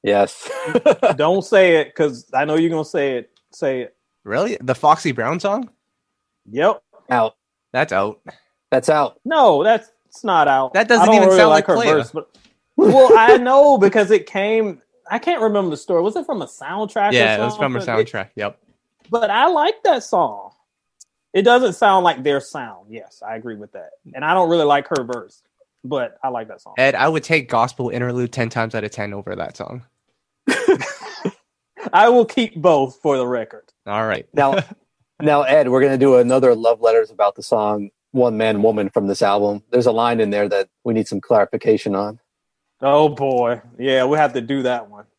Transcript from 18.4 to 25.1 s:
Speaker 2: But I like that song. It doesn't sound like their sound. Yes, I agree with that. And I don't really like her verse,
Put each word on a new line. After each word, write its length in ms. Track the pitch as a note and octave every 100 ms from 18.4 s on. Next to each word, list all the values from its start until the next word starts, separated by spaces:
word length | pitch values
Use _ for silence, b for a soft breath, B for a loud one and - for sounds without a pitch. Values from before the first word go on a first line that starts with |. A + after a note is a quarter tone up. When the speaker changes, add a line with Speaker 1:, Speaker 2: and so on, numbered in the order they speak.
| G#2 - _ _ _ _ _
Speaker 2:
But 200 | A#3 G#3+
I 180 | G#3+ D4+
like 360 | E4 D#4+ A4
that 200 | G4 C4+
song. 480 | - G3 C#3+ G2+ F#2+ _ _ _ _ _ _ _ _
It 100 | F#3
doesn't 300 | G3+ B3 B3
sound 300 | E3+ G#3+ F#3+
like 200 | F3+ C#3
their 160 | C#3 C#3
sound. 480 | C3+ D3 A#2 F#2 G2+
Yes, 320 | A2 - _ G2+
I 100 | A2+
agree 200 | A#2 G#2+
with 160 | G#2
that. 180 | G2 D#2+ _ C#3+
And 100 | C3 D3+
I 80 |
don't 160 | F#3 E3+
really 140 | E3+ D3
like 220 | C#3+ C#3+
her 160 | D3+
verse, 400 | A#2+